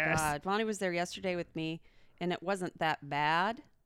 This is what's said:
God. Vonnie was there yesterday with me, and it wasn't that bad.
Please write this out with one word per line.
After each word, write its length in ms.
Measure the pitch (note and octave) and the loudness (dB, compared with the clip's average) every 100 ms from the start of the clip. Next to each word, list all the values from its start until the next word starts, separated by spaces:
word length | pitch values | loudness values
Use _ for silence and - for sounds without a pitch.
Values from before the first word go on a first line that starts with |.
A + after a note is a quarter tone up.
| D#3 D#3+ | 4 4
God. 260 | D#3 D3 | 2 0
Vonnie 220 | F#3 G#3 | 0 0
was 140 | A3 G3+ | 0 0
there 140 | F#3 | 0
yesterday 440 | F3 F3+ - F#3+ F3 | 0 -2 -2 -2 -2
with 180 | E3 | -4
me, 260 | E3 D#3+ E3 - - - - | -4 -4 -4 -10 -20 -20 -4
and 140 | F3 | -2
it 100 | F3 | 0
wasn't 360 | E3+ G3 F3+ - | 0 -2 -2 -2
that 300 | D#3+ - C#3+ | -2 -2 -2
bad. 540 | D3 D3+ E3 G3 B3+ - _ | 0 2 4 2 -2 -12 _